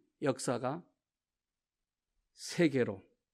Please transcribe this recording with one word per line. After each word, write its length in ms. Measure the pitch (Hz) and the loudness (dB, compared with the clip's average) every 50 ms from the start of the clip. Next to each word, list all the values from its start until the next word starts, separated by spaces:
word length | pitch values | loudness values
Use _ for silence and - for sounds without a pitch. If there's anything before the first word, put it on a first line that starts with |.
| _ _ _ _ 151 | _ _ _ _ -2
역사가 600 | 139 127 - - - 127 110 127 123 143 175 - _ _ _ _ _ _ _ _ _ _ _ _ _ _ _ _ _ _ _ _ _ _ _ _ _ _ _ _ _ _ | -2 -2 0 -2 -2 -2 -2 -2 -4 -4 -6 -10 _ _ _ _ _ _ _ _ _ _ _ _ _ _ _ _ _ _ _ _ _ _ _ _ _ _ _ _ _ _
세계로, 720 | - - - - - 175 151 131 131 117 107 101 95 - _ _ _ _ _ | -16 -14 -6 2 2 4 4 4 4 2 0 -2 -6 -12 _ _ _ _ _